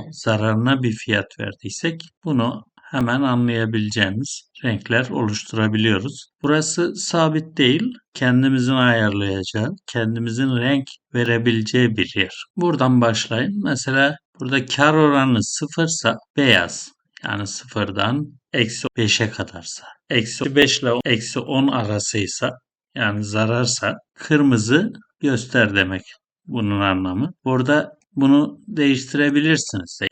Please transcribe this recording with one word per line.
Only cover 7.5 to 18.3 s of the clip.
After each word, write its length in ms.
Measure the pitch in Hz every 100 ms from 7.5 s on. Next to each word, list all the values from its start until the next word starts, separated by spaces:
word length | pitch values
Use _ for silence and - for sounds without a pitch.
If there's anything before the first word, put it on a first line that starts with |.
| -
değil, 260 | 127 156 247 - _
kendimizin 580 | - 127 123 135 131 123
ayarlayacağı, 960 | 131 123 117 107 101 101 98 92 107 120 190 -
kendimizin 680 | 123 110 117 117 113 135 123
renk 320 | 123 139 135 - _
verebileceği 840 | 123 117 117 120 113 110 127 123 104
bir 160 | 90 101
yer. 180 | 90 - - -
Buradan 440 | 175 147 131 127
başlayın. 600 | 117 110 - 117 202 202
Mesela 520 | 165 127 135 135 143 151 _ -
burada 260 | 127 135 131
kar 280 | - 147
oranı 500 | 156 151 139 135 117
sıfırsa 720 | 107 - 143 - 165 165 117 113 - -
beyaz, 560 | 139 98 87 - - _ _ _
yani 220 | - 104 98
sıfırdan 800 | - 123 107 101 98 104 139 151